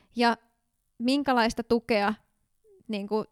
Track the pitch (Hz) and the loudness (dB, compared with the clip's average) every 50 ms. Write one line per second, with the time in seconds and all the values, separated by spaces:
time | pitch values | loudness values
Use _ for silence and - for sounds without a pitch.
0 | _ _ _ 233 240 233 226 - _ _ _ _ _ _ _ _ _ _ _ - | _ _ _ 0 2 2 2 0 _ _ _ _ _ _ _ _ _ _ _ -4
1 | 233 247 269 285 277 277 254 247 220 233 226 - 226 - 233 233 - - 240 202 | -2 0 0 0 0 2 2 2 2 2 0 -4 -2 0 0 0 0 0 0 0
2 | 202 208 214 - _ _ _ _ _ _ _ _ _ 440 403 370 _ - 214 202 | 0 0 -2 -4 _ _ _ _ _ _ _ _ _ _ _ _ _ -10 -8 -8
3 | 202 202 208 214 - - | -6 -4 -4 -4 -4 -6